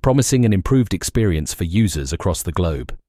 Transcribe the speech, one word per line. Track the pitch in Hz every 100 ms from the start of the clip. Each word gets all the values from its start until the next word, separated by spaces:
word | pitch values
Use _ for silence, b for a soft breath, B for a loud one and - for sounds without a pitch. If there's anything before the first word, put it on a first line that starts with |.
promising | - 135 127 131
an | 117
improved | 98 - 135 117
experience | 95 - - 110 80 73
for | -
users | 85 95 107 78 67
across | 82 98 82
the | -
globe. | 82 87 71 62 -